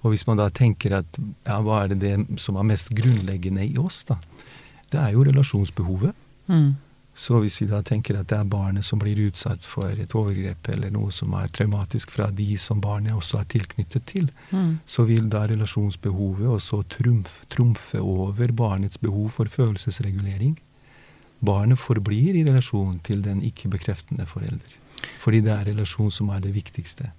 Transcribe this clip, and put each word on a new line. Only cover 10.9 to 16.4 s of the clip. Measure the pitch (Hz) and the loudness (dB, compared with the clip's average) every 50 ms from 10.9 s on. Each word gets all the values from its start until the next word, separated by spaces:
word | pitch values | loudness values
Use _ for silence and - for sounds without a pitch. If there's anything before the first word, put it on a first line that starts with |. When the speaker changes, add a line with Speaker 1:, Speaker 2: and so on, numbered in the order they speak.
Speaker 1:
noe | 101 104 104 101 | -2 -2 -2 -2
som | 98 - 107 104 95 | -4 -4 -4 -2 -2
er | 95 98 98 | -2 -4 -4
traumatisk | - - 104 107 101 104 98 - - 110 - - | -2 -2 0 0 0 0 -2 -4 -4 -6 -6 -4
fra | - - 104 101 | -4 -2 -2 -2
de | 98 98 104 101 104 | -2 -2 -2 -2 -2
som | 95 - - 107 104 | -4 -2 -2 -2 -2
barnet | 98 104 104 104 104 110 110 | 0 -2 -2 -2 -2 -2 -2
også | 104 85 - - 107 | -2 -4 -4 -4 -4
er | 95 | -4
tilknyttet | - - 117 92 - - - 104 - - - - | -2 -2 -4 -4 -2 -6 -8 -6 -4 -4 -6 -6
til, | - - 196 175 135 - - - - - | -4 -4 -2 -2 -2 -4 -6 -12 -6 -4
Speaker 2:
Mm. | 190 190 165 160 160 - | -2 0 0 -2 -4 -6
Speaker 1:
så | - - - 117 | -8 0 0 2
vil | 110 117 113 110 110 | 4 4 2 2 0
da | 107 104 107 | 0 0 0
relasjonsbehovet | 107 113 107 107 101 - 107 104 104 95 - - 101 98 92 101 98 95 98 | 0 0 -2 -2 -2 -2 -2 -2 -2 -2 -2 -4 -2 -2 0 -2 -2 -2 0